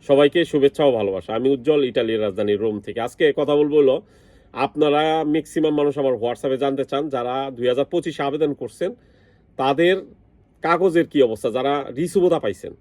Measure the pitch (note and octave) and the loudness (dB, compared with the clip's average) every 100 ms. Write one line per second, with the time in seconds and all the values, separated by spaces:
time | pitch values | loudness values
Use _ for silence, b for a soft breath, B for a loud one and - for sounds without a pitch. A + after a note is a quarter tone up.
0 | - C#3 D3 F3 E3 D3+ C#3 - D3 A#2+ | 4 4 6 4 0 2 2 4 2 2
1 | G2 F#2+ F2+ A2 C3 C#3 B2 D3+ C3 A#2+ | -2 -4 -4 -2 0 0 0 0 0 -2
2 | A2+ A2+ G#2+ F#2+ G#2 G#2 A2 G#2 F#2+ G#2+ | -2 -2 -2 -2 -2 0 -2 -6 -8 -8
3 | A#2+ - D#3 C#3 C#3+ D3 D3+ D3+ C3+ C3 | -8 0 0 2 0 2 2 4 4 2
4 | - b b b b - C3+ D3 D3 D3 | -4 b b b b -6 -6 0 2 2
5 | D#3 D#3+ D3+ D#3 D3+ D#3+ D#3 D3 D3 C#3+ | 2 0 0 -2 -2 -2 0 0 0 0
6 | C3+ A#2+ A#2 A#2+ C#3+ C3 C#3 C#3 C3 C#3 | -2 0 -2 -2 -4 -2 -2 -2 -4 -4
7 | D3+ C3 A#2+ B2+ C3+ B2 B2 B2+ C#3 F3 | -4 -4 -4 -4 -6 -4 -2 0 0 -2
8 | E3 C#3+ C#3 D3 D3+ C#3+ A#2+ - F#3 A#3+ | -4 -4 -4 -2 -2 -4 -12 -6 -8 -8
9 | b b b b b - C3+ C#3 E3+ F#3+ | b b b b b -4 -2 2 2 2
10 | - - _ _ _ _ D#3+ E3 F#3 E3+ | -4 -20 _ _ _ _ -2 2 2 2
11 | D#3 D3 B2 A2 B2 A2+ C3+ C#3+ C#3 - | 0 2 2 2 -4 -2 -2 -2 -4 -6
12 | E3+ G3 F3+ D#3+ A2+ G2 - - | -2 2 2 2 -2 -8 -14 -18